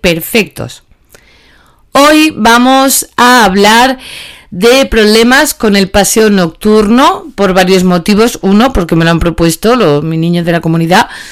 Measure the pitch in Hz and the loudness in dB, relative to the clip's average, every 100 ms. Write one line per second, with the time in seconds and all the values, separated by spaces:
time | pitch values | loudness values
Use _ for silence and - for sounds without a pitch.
0 | 185 165 - - 160 - 117 - _ _ | -4 -4 -4 -4 -4 -10 -14 -16 _ _
1 | _ - _ _ _ _ _ _ _ 262 | _ -20 _ _ _ _ _ _ _ 2
2 | 294 311 311 - 220 233 254 269 269 - | 4 4 0 0 0 2 2 2 0 -2
3 | - - 247 247 202 196 202 226 262 262 | -6 -2 2 2 2 2 2 2 0 -2
4 | - - - - _ 175 233 262 269 226 | -12 -18 -20 -20 _ -2 2 2 2 0
5 | 214 220 233 269 294 - 220 202 190 208 | 2 2 2 2 0 -2 -2 0 0 -2
6 | 190 220 214 202 170 - 214 214 208 240 | 0 0 0 0 -2 -4 0 2 2 2
7 | 311 381 330 - 196 185 185 190 180 180 | 2 -2 -8 -4 -2 0 0 0 0 0
8 | 165 202 233 - 190 208 254 208 170 165 | 0 0 0 -2 0 2 2 -2 -2 0
9 | 165 165 170 160 165 165 214 247 214 147 | 0 0 -2 -2 -2 0 -2 0 0 0
10 | 160 160 170 175 170 170 160 165 165 185 | -2 -4 -2 -2 -2 -2 -2 -2 0 0
11 | - - - | 0 -8 -20